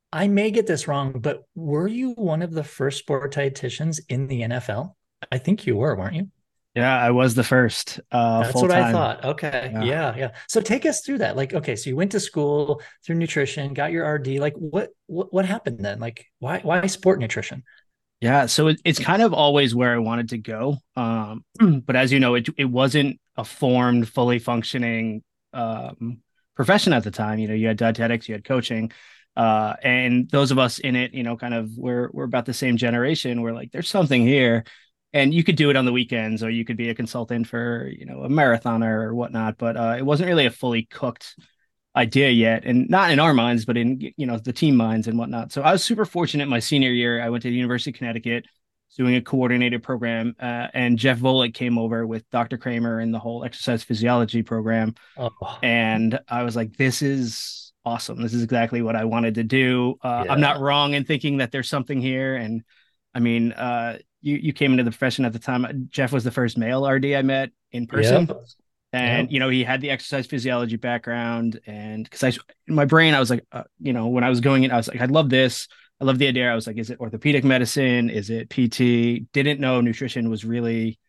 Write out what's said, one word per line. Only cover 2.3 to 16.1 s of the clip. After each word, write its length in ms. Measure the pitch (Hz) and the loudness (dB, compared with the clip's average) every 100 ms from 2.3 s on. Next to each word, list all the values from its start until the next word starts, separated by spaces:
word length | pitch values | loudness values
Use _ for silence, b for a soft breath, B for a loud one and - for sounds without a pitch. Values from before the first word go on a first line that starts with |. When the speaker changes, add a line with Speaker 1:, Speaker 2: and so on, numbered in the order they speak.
| 156 | -2
Speaker 1:
of 80 | 175 | -2
the 140 | 160 | -6
first 340 | 147 - 139 139 | -8 -4 -4 -4
sport 340 | - 135 139 | -4 -4 -2
dietitians 680 | 143 139 135 123 - 160 156 - | -2 -4 -4 -8 -4 -4 -4 -6
in 180 | 131 135 | -4 -2
the 160 | 123 | -4
N 80 | 113 | -2
F 180 | 123 - | -4 -4
L? 280 | 104 175 _ _ _ - | -6 -8 _ _ _ -6
I 80 | 127 | -4
think 280 | - 214 147 | 0 -2 0
you 100 | 104 | 0
were, 200 | 143 95 | 0 -2
weren't 200 | 92 170 | -4 -6
you? 140 | 196 _ _ _ _ | -8 _ _ _ _
Speaker 2:
Yeah, 220 | 120 127 127 | 0 2 4
I 120 | 120 | 4
was 240 | 123 127 | 4 4
the 100 | 120 | 2
first, 560 | - 127 117 - - - - | 4 4 4 0 -8 -12 -4
uh, 340 | 123 117 113 | 0 2 2
Speaker 1:
That's 100 | 117 | 2
what 160 | 127 180 | 2 4
I 60 | 180 | 4
Speaker 2:
full-time. 140 | 117 | 4
Speaker 1:
thought. 320 | 165 127 - 131 | 2 0 -2 -6
Okay. 440 | 147 151 127 123 | -4 -4 -4 -4
Speaker 2:
Yeah. 100 | 110 | -4
Speaker 1:
Yeah, 320 | 117 156 139 117 | -2 -2 -2 -4
yeah. 140 | 127 B B | -8 B B
So 140 | 226 | -2
take 240 | - 262 311 | 0 0 0
us 160 | - | -2
through 160 | - 269 | -4 -2
that. 180 | 147 - | -2 -2
Like, 160 | 135 | -2
okay, 240 | - 151 107 | -4 -4 -6
so 140 | 139 | -4
you 60 | 131 | -2
went 160 | 196 | -2
to 80 | 208 | -2
school 600 | - 160 143 147 147 147 B B | -4 -2 0 0 0 -4 B B
through 120 | - 165 | -4 -2
nutrition, 580 | 165 151 135 156 139 | 0 0 -2 -2 -6
got 180 | 139 156 | -4 -2
your 140 | 165 151 | -2 -2
R 120 | 151 | -2
D. 220 | 131 135 | -2 -2
Like, 140 | 147 | -2
what, 340 | 147 156 175 226 _ - | -4 -4 -4 -4 _ -10
what, 260 | 175 196 | -8 -2
what 100 | 185 | -2
happened 400 | 185 226 - 117 | 0 -2 -6 -6
then? 160 | 101 110 | -6 -6
Like, 260 | 113 | -10